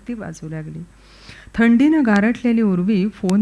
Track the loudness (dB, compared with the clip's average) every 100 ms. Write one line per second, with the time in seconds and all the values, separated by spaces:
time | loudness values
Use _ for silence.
0 | -12 -12 -12 -14 -14 -12 -12 -14 -16 -20
1 | -20 -20 -20 -20 -12 0 4 4 4 4
2 | 2 2 2 -2 -2 0 0 0 0 0
3 | -2 -4 -2 0